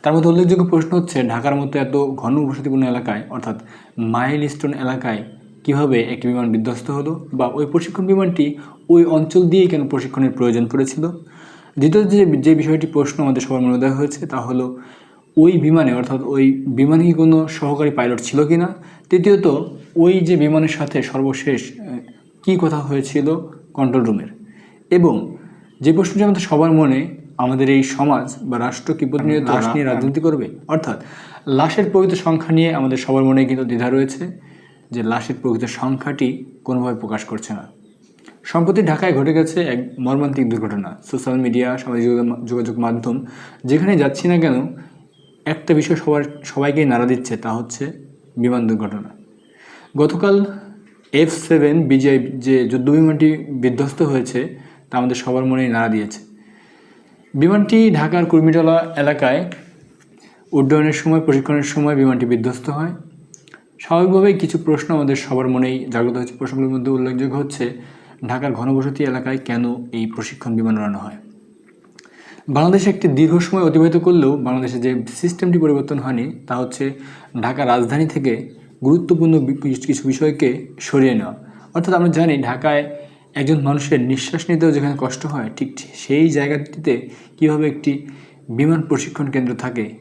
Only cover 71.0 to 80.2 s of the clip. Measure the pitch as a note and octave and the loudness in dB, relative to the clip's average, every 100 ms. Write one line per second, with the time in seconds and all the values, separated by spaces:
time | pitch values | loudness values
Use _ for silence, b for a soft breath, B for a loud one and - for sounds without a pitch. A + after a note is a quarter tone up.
71 | G#2 G#2 - - _ _ _ _ _ - | -10 -16 -20 -20 _ _ _ _ _ -20
72 | B B B B B C#3 E3 G3 F#3 F#3+ | B B B B B 2 4 4 2 0
73 | F3+ C3+ D#3+ F3 E3+ F#3+ E3+ D#3+ E3 E3 | 0 4 4 4 0 0 2 4 4 4
74 | F3 F3 C3+ C#3+ B2 B2+ B2+ A#2+ B2+ B2 | 4 4 4 0 -2 -2 -4 -2 -2 -2
75 | - - F3 F3 F3+ F3 D#3 C#3 C#3 C#3+ | -6 -4 -4 -2 0 2 2 2 -2 -6
76 | B2+ B2 C3 - - B2 B2+ - C3+ C3+ | -4 -4 -6 -10 -8 -6 -6 -6 -8 -8
77 | B B B B2 A#2+ C3+ C3 A#2+ A#2 C#3+ | B B B -6 -6 -2 0 2 2 0
78 | D#3+ D#3+ C3+ A2 - B B B C3 E3+ | 0 0 -2 -2 -6 B B B 2 2
79 | - E3 E3 D#3+ C3 C#3 D3 B2+ - C3+ | 2 2 4 4 2 -2 -4 -4 -2 -2
80 | C3 C3 | -2 0